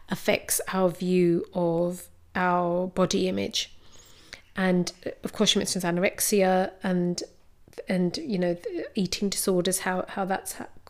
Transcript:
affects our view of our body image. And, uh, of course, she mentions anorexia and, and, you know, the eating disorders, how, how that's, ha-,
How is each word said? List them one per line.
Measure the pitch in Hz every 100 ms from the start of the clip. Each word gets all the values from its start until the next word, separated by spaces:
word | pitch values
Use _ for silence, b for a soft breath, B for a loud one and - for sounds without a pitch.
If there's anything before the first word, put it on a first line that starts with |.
| -
affects | - - - - - -
our | 190 185
view | 165 180 180 175 170 -
of | 185 175 165 175 180 - - -
our | 185 180 180 175 175 185
body | 190 185 196 185
image. | 196 196 - - - B B B B B B B -
And, | 185 180 175 - -
uh, | -
of | -
course, | - 202
she | 202
mentions | 180 190
anorexia | 175 175 190 - - 208 185 185 190 -
and, | 196 180 175 175 - - - - - - -
and, | 185 180 -
you | 294 190
know, | 180
the | 175 440 349 - -
eating | 180 - 202
disorders, | - - 180 180 180
how, | 190 185 -
how | -
that's, | 190 190 -
ha-, | - - - -